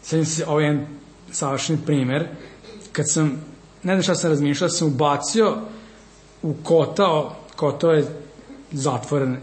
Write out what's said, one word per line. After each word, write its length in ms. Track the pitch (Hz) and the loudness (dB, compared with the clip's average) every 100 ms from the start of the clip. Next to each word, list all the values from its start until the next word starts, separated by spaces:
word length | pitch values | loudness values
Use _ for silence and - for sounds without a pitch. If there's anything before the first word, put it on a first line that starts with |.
Sad 240 | - 160 160 | -4 0 0
se 160 | 156 160 | -2 0
ovaj 180 | 151 | 0
jedan 220 | 151 147 147 - - - - | 2 0 -4 -12 -20 -20 -12
savršeni 480 | - 147 135 - 156 - | -6 -4 -4 -2 -2 0
primer. 420 | 147 127 139 160 - - - - - - | 0 2 0 -2 -8 -18 -20 -20 -20 -8
Kad 180 | - 151 | -4 -2
sam, 160 | 160 156 131 - - - - | 2 0 0 -10 -20 -20 -8
ne 120 | 180 | -2
znam 80 | 190 | 0
šta 120 | 175 | 2
sam 160 | 165 170 | 2 2
razmišljao, 380 | 147 143 143 175 | 2 2 0 0
sam 200 | - 160 | 0 0
ubacio 680 | 131 147 143 - 226 214 - - - - - - - - - | 2 2 2 0 2 2 0 -8 -16 -20 -20 -20 -20 -20 -8
u 120 | 160 147 | -6 -4
kotao, 760 | - 165 147 - 196 156 139 - - - | 4 4 4 2 2 2 -2 -8 -18 -2
kotao 360 | 147 139 165 | -2 2 4
je 140 | 160 139 - - - - - - | 4 2 -4 -16 -20 -20 -20 -12
zatvoren, 640 | 143 139 123 - 143 131 127 | -4 -2 -2 -2 -2 0 -4